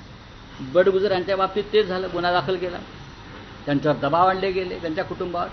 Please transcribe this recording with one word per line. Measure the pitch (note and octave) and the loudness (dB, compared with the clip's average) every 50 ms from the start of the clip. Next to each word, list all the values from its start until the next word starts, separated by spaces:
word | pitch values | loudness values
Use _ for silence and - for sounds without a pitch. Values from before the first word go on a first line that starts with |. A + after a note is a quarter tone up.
| - - - - - - - - - - - - | -18 -18 -18 -18 -18 -18 -18 -18 -18 -18 -14 -12
बडगुजर | C3+ B2+ C3+ F3 F#3 G3 F#3+ F#3+ G3 G#3 | -10 0 4 6 6 6 6 4 4 2
यांच्या | F#3+ F3+ F3 F3+ G3 | 2 0 0 0 0
बाबतीत | F#3 F#3+ F#3 - G#3 G3 - G#3 | 2 0 0 0 -2 -4 2 4
तेच | G#3+ G#3+ | 2 4
झालं, | F3+ F#3 F#3 F#3+ F3+ F3 | 4 0 -2 -4 -4 -4
गुन्हा | E3+ F3 F3 | 0 0 2
दाखल | F3+ F3+ D3 F#3+ F#3 | 2 2 2 2 -2
केला, | F3 F3+ F3+ F3 - F#3+ - - - - - - - - - - - - - - - - | -2 -2 -6 -6 -8 -12 -12 -16 -16 -16 -16 -16 -18 -16 -16 -16 -16 -16 -16 -16 -10 -4
त्यांच्यावर | C#3+ C#3+ C#3 D3 D3+ C#3 B2 | 0 0 2 4 2 2 2
दबाव | C#3+ C#3 D#3 E3+ F#3 F#3+ | 2 2 4 6 6 6
आणले | F#3+ F#3+ G3 G3 | 4 2 0 0
गेले, | F#3 F#3+ F#3 F3+ F3 | 0 0 -2 -4 -6
त्यांच्या | F3+ E3+ D#3+ D#3+ F#3+ F3 | -6 -6 -4 -2 -2 -4
कुटुंबावर | - F3 - F#3 F3+ F3 - F3+ F#3 | -4 -4 -6 -6 -4 -2 -4 -4 -4